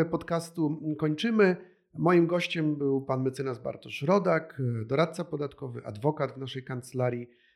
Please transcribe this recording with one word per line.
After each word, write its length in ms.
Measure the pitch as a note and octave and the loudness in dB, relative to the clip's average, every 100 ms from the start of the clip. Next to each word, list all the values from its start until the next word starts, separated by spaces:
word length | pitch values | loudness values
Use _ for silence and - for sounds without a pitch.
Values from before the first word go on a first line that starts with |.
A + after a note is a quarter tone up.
| E3 | 2
podcastu 840 | E3+ - E3+ E3 F3 D3+ D#3+ D#3 D3+ | 0 -2 -4 -4 -2 -2 -2 -4 -2
kończymy. 580 | D#3 D3+ A#3 A3 F#3+ F3+ - _ _ | -2 0 0 6 6 4 -4 _ _
Moim 320 | - D#3+ F3 E3+ | 0 4 6 6
gościem 500 | F3 E3+ E3+ D#3 D3 | 2 0 0 0 0
był 260 | C#3 C3+ | 0 0
pan 200 | C3+ C3 | 0 0
mecenas 400 | C3 C3 C3+ A2+ | -2 -2 -6 -6
Bartosz 400 | C3+ - A#2 - | -8 -10 -12 -6
Rodak, 600 | D3 G3+ F3+ D#3+ - - B2 A#2 A2 | 2 4 4 0 -2 -4 -2 -2 -2
doradca 380 | C#3 E3 F3 | 0 0 -2
podatkowy, 640 | F3 C#3+ C#3+ - C3 A#2+ B2 | -8 -6 -8 -8 -12 -10 -12
adwokat 460 | G#2 C#3 D3+ B2+ | -2 -2 0 -4
w 40 | B2+ | -4
naszej 280 | C3+ C3+ | -10 -10
kancelarii 680 | C3 B2 A#2+ B2+ B2 A#2+ A#2+ _ _ | -10 -10 -8 -2 -2 -2 -10 _ _